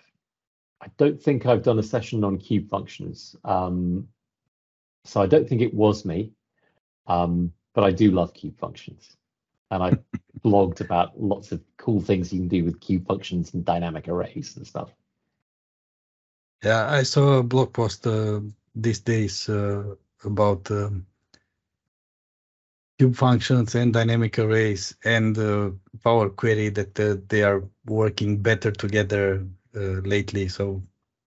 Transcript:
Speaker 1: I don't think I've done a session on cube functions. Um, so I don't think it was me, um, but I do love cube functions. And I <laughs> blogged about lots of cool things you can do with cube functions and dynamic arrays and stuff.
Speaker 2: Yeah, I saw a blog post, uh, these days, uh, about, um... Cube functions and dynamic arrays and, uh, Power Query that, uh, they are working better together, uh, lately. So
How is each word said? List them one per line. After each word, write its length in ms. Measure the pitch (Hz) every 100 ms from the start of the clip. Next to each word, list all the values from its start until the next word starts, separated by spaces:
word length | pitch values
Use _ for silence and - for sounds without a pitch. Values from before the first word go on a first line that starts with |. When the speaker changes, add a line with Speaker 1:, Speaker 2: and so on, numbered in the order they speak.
| _ _ _ _ _ _ _ _
Speaker 1:
I 60 | - -
don't 240 | 147 147
think 240 | - 135 127
I've 180 | 117
done 160 | 127 110
a 40 |
session 400 | 107 123 107 117
on 140 | 104 95
cube 320 | - 107 87
functions. 680 | 101 - - - - - - -
Um, 600 | 95 92 90 90 87 - _ _ _ _ _ _ _ _ _ -
so 160 | 104
I 60 | 98
don't 200 | 156 -
think 140 | 120
it 120 | 117
was 320 | 92 107 101 95
me, 280 | 82 110 - _ _ _ _ _ _ -
um, 460 | 87 87 87 87 - _
but 100 | -
I 80 | 101
do 200 | 92 107
love 220 | 92 85
cube 260 | - 76 -
functions. 560 | 82 - - - _ _ _ _ _ _ -
And 100 | 95
I 100 | 90 - - -
<laughs> 260 | _ -
blogged 380 | 113 104 95 87
about 400 | - 87 85 -
lots 300 | 104 101 -
of 100 | 87 - _
cool 240 | - 107
things 320 | 82 98 87
you 60 | 92
can 100 | 90
do 160 | 92 85
with 160 | 82
cube 260 | - 95 90
functions 460 | 95 - 87 85
and 100 | 90
dynamic 440 | 85 85 85 80 80
arrays 480 | 87 - - - -
and 100 | -
stuff. 240 | - - _ _ _ _ _ _ _ _ _ _ _ _ _ _ _ _ _
Speaker 2:
Yeah, 260 | 120 113 110
I 140 | 147
saw 340 | 131 - 143 135
a 60 |
blog 300 | 120 131 123
post, 340 | - 117 - 120
uh, 320 | 110 107 107 104 104 _ 110
these 240 | 113 107
days, 480 | - 110 101 - -
uh, 460 | 107 101 101 101 101 _ _
about, 460 | 104 104 104 98 -
um... 340 | 104 104 98 92 _ _ _ _ _ _ _ _ _ _ _ _ _ _ _ _ _ _ -
Cube 180 | 131 120
functions 600 | 127 120 - 127 110 120
and 180 | 120
dynamic 460 | 117 113 117 113 -
arrays 560 | 110 110 110 98 95 -
and, 340 | 110 113 110 107
uh, 340 | 107 104 101 95 _ 110
Power 260 | 120 117 104
Query 400 | 98 120 107 107
that, 300 | 104 101 -
uh, 180 | 104 98 95
they 160 | 107
are 200 | 104 101 98 _ -
working 560 | 110 110 104 104 104
better 300 | 104 110 113
together, 760 | 104 104 107 98 104 98 98 92 92 _ 110
uh, 260 | 98 95 95
lately. 420 | 101 98 104 92
So 340 | - 98 98 95 _ _ _ _